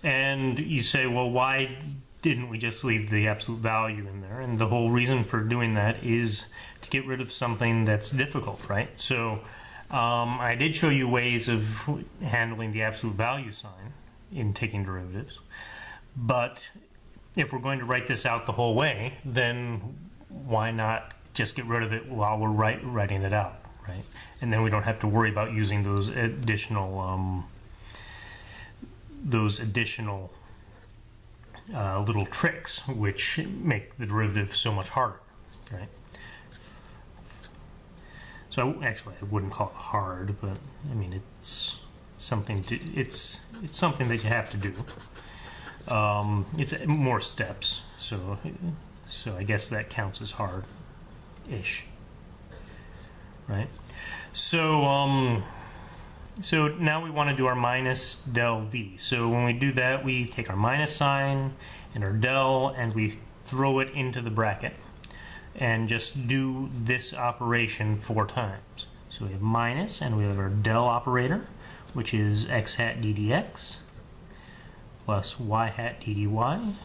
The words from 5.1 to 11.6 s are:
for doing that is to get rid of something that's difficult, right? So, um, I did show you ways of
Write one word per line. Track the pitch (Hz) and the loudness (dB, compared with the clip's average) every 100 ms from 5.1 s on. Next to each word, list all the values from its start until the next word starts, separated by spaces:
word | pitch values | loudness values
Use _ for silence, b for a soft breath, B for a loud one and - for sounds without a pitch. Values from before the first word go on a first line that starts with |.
| 131 | 4
for | 110 113 | 2 2
doing | 110 120 117 | 2 2 4
that | 107 104 117 | 4 4 2
is | 120 117 117 104 - B B B | 2 4 4 0 -6 B B B
to | - | -4
get | 135 135 | -2 -2
rid | 131 | -4
of | 127 | -4
something | - 120 110 117 113 107 | -2 0 2 4 6 6
that's | 104 104 | 4 2
difficult, | 135 147 139 - 98 - | 0 2 0 -4 -8 -2
right? | 101 131 - | -2 -2 -2
So, | - 127 117 107 B B B B B | 0 0 0 -2 B B B B B
um, | 135 117 120 117 123 | 2 4 4 2 0
I | 120 117 | 0 2
did | 156 156 | 2 4
show | 160 | 4
you | 139 127 | 6 6
ways | 123 120 120 113 | 4 4 2 2
of | 113 | 2